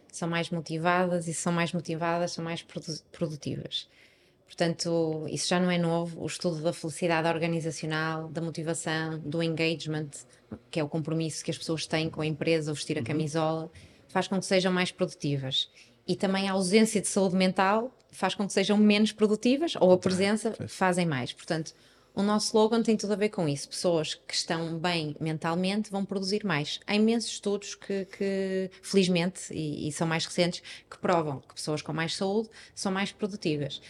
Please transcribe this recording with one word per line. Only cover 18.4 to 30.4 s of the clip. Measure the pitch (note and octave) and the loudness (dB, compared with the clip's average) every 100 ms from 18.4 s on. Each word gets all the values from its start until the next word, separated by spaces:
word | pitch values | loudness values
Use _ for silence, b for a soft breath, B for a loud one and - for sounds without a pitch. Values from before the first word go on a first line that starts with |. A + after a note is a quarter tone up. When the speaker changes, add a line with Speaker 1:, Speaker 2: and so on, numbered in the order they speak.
| G3 | 0
Speaker 1:
que | |
sejam | G3+ F#3+ G#3 | 2 4 6
menos | G#3 G#3 G#3+ | 8 8 4
produtivas, | - G#3 G#3+ B3 C#4 E4 | 2 2 2 2 2 0
ou | - | 4
a | F#3 | 6
Speaker 2:
Claro, | F#3 | 6
Speaker 1:
presença | F#3 F#3 G3+ A3 A3+ | 4 2 2 2 -2
Speaker 2:
pois. | - A2 | -4 -8
Speaker 1:
fazem | - F#3 F3 | 0 2 4
mais. | E3+ C3 B2 | 2 0 -4
Portanto, | - - E3 D#3 b b b b | -6 -4 -4 -4 b b b b
o | - | -2
nosso | G3+ G#3 - | 2 2 4
slogan | A3 G#3+ A#3 | 4 6 4
tem | A3+ G#3 | 2 2
tudo | G3+ | 0
a | G3+ | 0
ver | G#3 | 0
com | G3+ D#3 | 0 0
isso. | C#3+ - | -2 -6
Pessoas | - F#3 E3+ D#3 | -2 2 2 0
que | - - | -6 -6
estão | - - E3 E3 E3 | -4 -2 -2 -2 -2
bem | F3+ E3+ D3+ D3 | 0 0 -2 -4
mentalmente | D#3+ D#3+ E3 E3+ F#3 G3+ G#3+ | -4 -2 -2 0 0 0 -2
vão | G3 | -4
produzir | G3 G3 F#3+ G#3 G#3 | -4 -4 -2 -2 0
mais. | D3 D3 - - | -2 -2 -6 -2
Há | |
imensos | G#3 A3 A#3 A3 | 2 4 2 -2
estudos | - G3+ G3+ - | -6 -4 -4 -6
que, | - - G3 F#3+ | -12 -6 -6 -6
que, | - G3 F#3+ F#3+ F#3+ F#3+ B | -4 -2 0 0 -2 -4 B
felizmente, | - G3 F3+ F3 F3 - - | 0 4 4 4 2 -2 -8
e, | - D3+ D3 D3 | -6 -4 -4 -4
e | |
são | - E3+ | -2 0
mais | E3 | 0
recentes, | - - | -2 0